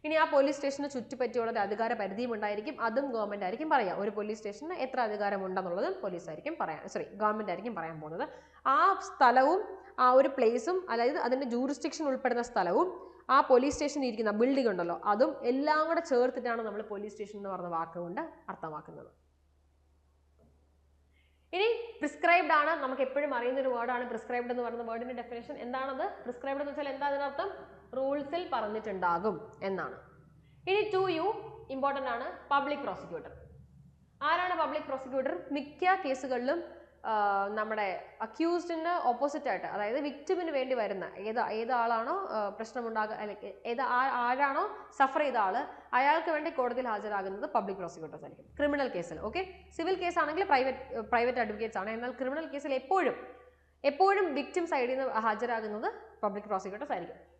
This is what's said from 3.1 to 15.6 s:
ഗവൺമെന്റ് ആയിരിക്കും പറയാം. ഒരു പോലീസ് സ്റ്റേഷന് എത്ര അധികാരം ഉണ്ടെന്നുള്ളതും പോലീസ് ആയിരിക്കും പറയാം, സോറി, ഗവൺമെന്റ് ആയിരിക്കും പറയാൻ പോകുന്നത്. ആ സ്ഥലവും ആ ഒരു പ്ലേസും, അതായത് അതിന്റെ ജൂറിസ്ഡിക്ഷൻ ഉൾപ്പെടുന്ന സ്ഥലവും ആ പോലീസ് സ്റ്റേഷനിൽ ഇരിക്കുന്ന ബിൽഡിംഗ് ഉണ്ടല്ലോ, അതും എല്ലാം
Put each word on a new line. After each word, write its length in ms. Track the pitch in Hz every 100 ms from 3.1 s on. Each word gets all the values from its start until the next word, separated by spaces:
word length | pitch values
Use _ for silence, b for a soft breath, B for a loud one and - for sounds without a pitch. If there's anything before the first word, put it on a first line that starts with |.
| 226
ഗവൺമെന്റ് 280 | 208 202 185
ആയിരിക്കും 220 | 233 311
പറയാം. 220 | 285 196 170
ഒരു 80 | 208 208
പോലീസ് 220 | 208 214
സ്റ്റേഷന് 360 | 208 208 320 359 262
എത്ര 120 | - 226
അധികാരം 320 | 208 202 196 190
ഉണ്ടെന്നുള്ളതും 480 | 185 180 180 302 381
പോലീസ് 220 | 202 175 -
ആയിരിക്കും 240 | 156 285 330
പറയാം, 180 | 180 156 190
സോറി, 120 | 208 156 196
ഗവൺമെന്റ് 300 | 214 214 208
ആയിരിക്കും 200 | 175 226 190
പറയാൻ 180 | 165 160
പോകുന്നത്. 200 | 151 170 294 B B B - 277
ആ 20 | 359 381 -
സ്ഥലവും 520 | - 254 247 269 381 - - B -
ആ 20 | 254 262
ഒരു 100 | 277 269
പ്ലേസും, 400 | 226 240 277 370 359
അതായത് 260 | 233 240 330 247
അതിന്റെ 200 | 262 269
ജൂറിസ്ഡിക്ഷൻ 500 | 240 269 294 320 - 294
ഉൾപ്പെടുന്ന 320 | 262 254 240 240
സ്ഥലവും 360 | 220 175 214 370 - B B -
ആ 40 | 269 294
പോലീസ് 260 | 247 277 -
സ്റ്റേഷനിൽ 300 | 285 285 254
ഇരിക്കുന്ന 220 | 220 220 208
ബിൽഡിംഗ് 300 | 247 277 233
ഉണ്ടല്ലോ, 240 | 180 170 170 -
അതും 200 | 208 311 - 240
എല്ലാം 320 | 262